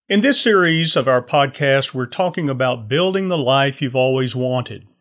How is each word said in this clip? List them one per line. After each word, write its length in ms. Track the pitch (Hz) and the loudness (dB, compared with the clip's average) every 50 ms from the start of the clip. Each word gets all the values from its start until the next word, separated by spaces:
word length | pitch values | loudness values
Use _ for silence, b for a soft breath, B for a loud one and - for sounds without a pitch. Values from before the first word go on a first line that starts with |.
| _ - | _ -2
In 140 | 196 208 | 0 2
this 180 | 214 285 269 - | 2 2 2 2
series 560 | - 240 208 190 175 165 160 160 165 160 - | 2 2 4 4 4 2 2 2 0 0 0
of 100 | 147 120 | 0 2
our 160 | 131 127 123 | 2 2 2
podcast, 680 | 123 - 156 143 139 135 - - 147 139 135 139 131 - | 0 0 2 2 2 0 0 -2 0 2 2 2 0 -2
we're 140 | - 131 123 | -6 -6 -8
talking 420 | - - - 185 180 165 185 156 139 | -4 -2 -2 -2 -2 -2 -4 -4 -4
about 400 | 131 123 131 127 127 117 110 107 | -2 -2 -2 -2 -2 -4 -4 -4
building 400 | 131 160 180 190 190 190 190 185 | -2 0 0 0 -2 -2 -2 -2
the 80 | 175 | -2
life 460 | 156 127 123 135 139 139 139 135 - | 0 0 2 2 2 2 0 -2 -4
you've 120 | 147 123 127 | -6 -2 0
always 400 | 131 127 131 131 131 131 123 131 | 0 0 2 0 0 -2 -2 -4
wanted. 520 | 123 127 127 127 127 120 - 104 98 - _ _ _ | -4 -4 -2 -2 -4 -4 -6 -10 -16 -18 _ _ _